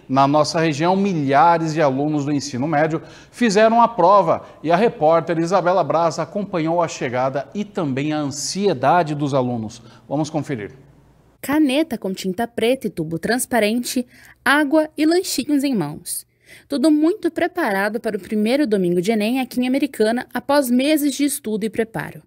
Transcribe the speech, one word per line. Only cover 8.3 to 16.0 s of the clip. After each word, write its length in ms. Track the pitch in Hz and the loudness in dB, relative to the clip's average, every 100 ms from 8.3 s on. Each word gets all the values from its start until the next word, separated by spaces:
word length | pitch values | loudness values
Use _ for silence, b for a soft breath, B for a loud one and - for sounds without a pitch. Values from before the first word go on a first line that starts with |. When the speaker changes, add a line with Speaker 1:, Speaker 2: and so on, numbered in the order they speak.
| - - 180 202 135 131 175 156 | -6 -8 -2 -2 0 2 2 0
Speaker 1:
dos 200 | 147 147 | -2 -2
alunos. 480 | 135 127 120 110 - B B - | 0 -2 -4 -8 -12 B B -8
Vamos 220 | 143 151 | -4 -4
conferir. 420 | 156 139 123 98 - - _ _ _ _ _ | -6 -6 -8 -10 -14 -20 _ _ _ _ _
Speaker 2:
Caneta 560 | - 302 294 269 320 226 | -4 0 2 0 -2 -4
com 160 | 190 | -6
tinta 340 | 190 190 185 233 | -6 -6 -4 -6
preta 400 | - 226 262 208 | -2 0 0 -4
e 20 | |
tubo 300 | - 160 165 | -6 -6 -6
transparente, 880 | - 240 - 240 208 240 240 254 247 b b b 247 | -2 -4 -2 0 0 0 -4 -6 -6 b b b 0
água 440 | 285 294 311 311 - | 2 2 2 0 0
e 80 | 311 | 2
lanchinhos 600 | 349 370 - 240 285 277 | 2 0 -4 -2 0 0
em 100 | 226 | 0
mãos. 500 | 147 160 | -2 -6